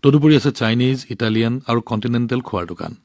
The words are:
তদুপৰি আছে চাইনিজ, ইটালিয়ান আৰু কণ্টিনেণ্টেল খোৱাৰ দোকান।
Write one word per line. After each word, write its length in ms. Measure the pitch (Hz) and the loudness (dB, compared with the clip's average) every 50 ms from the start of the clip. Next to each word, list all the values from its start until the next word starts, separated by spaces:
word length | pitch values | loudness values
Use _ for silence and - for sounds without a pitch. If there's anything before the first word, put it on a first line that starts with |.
তদুপৰি 340 | - 143 139 151 139 156 151 | 6 6 4 6 6 6 4
আছে 160 | 139 - 143 | 4 2 0
চাইনিজ, 540 | 127 - 120 110 113 120 123 127 135 127 - _ | -2 0 -2 0 0 2 0 0 -2 -4 -6 _
ইটালিয়ান 520 | 110 - 117 110 110 110 113 113 120 131 - - | -6 -4 -2 0 0 0 0 0 -2 -6 -4 -2
আৰু 140 | 117 117 | -2 -2
কণ্টিনেণ্টেল 600 | 113 - 120 107 104 123 120 120 120 113 123 123 | -2 -2 -6 -4 -4 -2 -2 -2 -2 -2 -4 -6
খোৱাৰ 240 | 123 - - 95 87 | -6 -6 -6 -6 -6
দোকান। 300 | 82 87 - 82 80 76 - | -6 -10 -10 -10 -12 -12 -16